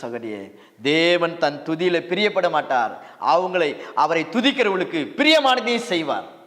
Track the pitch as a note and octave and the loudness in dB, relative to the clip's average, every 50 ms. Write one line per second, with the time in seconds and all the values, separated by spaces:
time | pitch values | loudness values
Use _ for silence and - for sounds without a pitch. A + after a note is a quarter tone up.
0 | - A#2+ A#2+ A#2+ A#2 A2 G#2+ G2+ G2 F#2 - - - - _ - A2 C#3 D3+ D#3+ | -10 -10 -8 -8 -8 -8 -8 -8 -10 -14 -18 -20 -20 -20 _ -6 -2 0 2 4
1 | E3 E3+ F3 F3 E3+ E3 E3 E3 E3 D3 C#3+ C#3+ - E3 D#3+ D#3 F3+ F3+ F3 E3 | 4 4 4 2 2 -2 -2 0 -2 -2 -2 -4 -6 -4 -2 0 0 2 2 0
2 | E3+ F3 F3+ F#3+ G#3 G#3 - F#3+ F3+ E3+ D#3+ D3+ C#3 - C3+ B2 A#2 G#2+ - - | 0 -2 -2 0 0 0 2 2 0 2 2 0 0 0 0 0 0 -2 -4 -8
3 | - - - - - C3 D3+ E3+ F#3 F3+ F3+ F3+ E3 D3 A#2+ - - - - - | -16 -18 -12 -4 0 2 2 2 2 2 0 0 0 0 -2 -6 -10 -6 0 0
4 | C#3+ D#3 E3 E3 D#3 - - A#3 A3+ C#4 - C4+ A#3+ G#3 F#3+ F#3 F3+ - - E3 | 2 2 2 0 -2 -2 -2 0 0 0 2 2 0 0 0 -2 -2 -4 -4 -4
5 | C#3 G#2+ - - C#4+ D4+ D#4+ D#4 C#4 C4+ B3+ B3 G#3+ A#3 A#3+ A#3 A#3 - F#3 E3+ | -6 -4 -2 0 4 4 4 4 4 4 2 2 0 -2 -2 -2 -2 -2 -2 -2
6 | D#3+ C#3 B2 G2 F2+ - - - - | -2 -2 -4 -4 -6 -8 -14 -20 -20